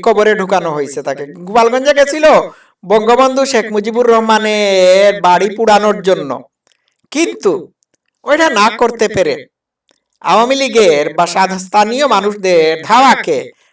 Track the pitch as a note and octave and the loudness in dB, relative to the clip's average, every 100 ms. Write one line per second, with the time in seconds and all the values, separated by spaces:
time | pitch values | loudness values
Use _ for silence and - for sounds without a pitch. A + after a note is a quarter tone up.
0 | A3+ G#3 G#3+ G3+ F#3 F#3+ E3+ D3 C#3 D3 | 0 0 0 -2 -2 -2 -2 -6 -6 -8
1 | C#3 C#3 C#3+ F3 F3+ A3+ A3+ B3+ C4+ C#4+ | -8 -10 -12 -16 -4 0 0 0 0 0
2 | C#4 D4+ D#4 G#3+ A2+ - _ _ F3 A3 | 0 2 4 4 0 -12 _ _ -2 0
3 | G#3+ A#3+ C4 C4 C4 A#3 G#3 G#3 G#3+ A3+ | 2 2 2 0 -2 -2 -2 -4 -4 -2
4 | A#3+ A3+ A3 G#3+ G#3+ G#3+ G3+ F#3+ F#3 F#3+ | 2 2 2 0 0 -2 0 2 4 4
5 | G3+ G3 F3 F3+ G3+ G#3 A3 G#3 G#3 G#3 | 4 2 0 2 0 0 2 2 2 -2
6 | F#3 E3+ C#3+ B2 - _ _ _ _ _ | -2 -2 -4 -10 -12 _ _ _ _ _
7 | _ C#4+ E4 A3 G3+ C#3+ - _ _ _ | _ -4 -4 -2 -2 -2 -8 _ _ _
8 | _ _ - D4 D#4+ G#3 G#3+ G#3+ A#3 A#3 | _ _ -4 0 0 2 0 2 -2 0
9 | G#3+ - D#3+ B2 - _ _ _ _ _ | -2 0 -2 -4 -10 _ _ _ _ _
10 | _ _ - G3 A#3+ C4+ C4+ A3 G3 D3 | _ _ 0 0 2 -2 0 2 4 2
11 | D#3 D#3 F3 G3 F#3+ F#3 F#3 G#3+ G#3 B3 | -2 -2 -2 0 -2 -4 -2 0 0 -2
12 | C#4+ G#3 G3+ G#3 F#3 F3 D#3 D#3+ D3 A#3 | 0 0 -2 -4 0 2 2 -2 0 2
13 | C4 A3+ F#3+ C#3 B2+ _ _ | 4 2 0 -6 -6 _ _